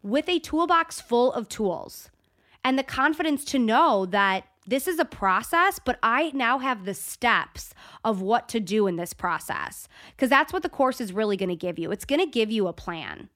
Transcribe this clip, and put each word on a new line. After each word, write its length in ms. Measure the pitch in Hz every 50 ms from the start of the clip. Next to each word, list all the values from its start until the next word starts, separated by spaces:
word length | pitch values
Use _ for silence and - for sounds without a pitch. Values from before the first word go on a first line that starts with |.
with 260 | - 202 220 294 302
a 120 | 359 359 320
toolbox 600 | - - - 311 339 330 349 330 330 330 - -
full 320 | - - 240 240 247 254 -
of 140 | 247 214 -
tools 600 | - - 220 190 170 - - - - - - - _ _ _ _ _ _ _ _ _ _ -
and 160 | 254 262 269
the 40 | 262
confidence 640 | - - 262 269 302 311 311 339 320 294 269 -
to 140 | - - 269
know 480 | 240 214 220 269 330 320 226 196 190
that 380 | 180 190 202 202 196 190 190 - _ _ _ _
this 220 | - 247 277 -
is 100 | 370 349
a 80 | 311 302
process, 720 | - - - 202 190 185 202 240 - - 339 359 392 381
but 220 | - _ 262 247 -
I 300 | - 226 233 269 330 320 269
now 240 | 269 240 233 247
have 280 | 247 254 262 254 208 180
the 100 | 196 190
steps 800 | - - - - _ - 240 214 175 - - _ - - - - - - - - - -
of 200 | 226 214 185 190
what 260 | 196 226 240 240 -
to 100 | - 233
do 280 | 202 170 202 214 202
in 80 | 196 175
this 180 | 165 175 175 -
process, 720 | - - 180 165 156 - - - 71 73 - - - - _ _ - - - _
'cause 120 | - 269 233
that's 220 | 269 269 311 -
what 120 | - 370 311
the 60 | 330
course 300 | - - 269 254 254 -
is 140 | 247 190 180
really 240 | 208 220 208 202
gonna 180 | 185 190 180 180
give 220 | 165 - 180 165
you. 140 | - 165 -
It's 140 | 214 - -
gonna 200 | - 277 311 392
give 240 | 311 - 240 220 214
you 180 | 226 220 190
a 60 | 175 170
plan. 560 | - - - 170 160 135 90 76 - - - _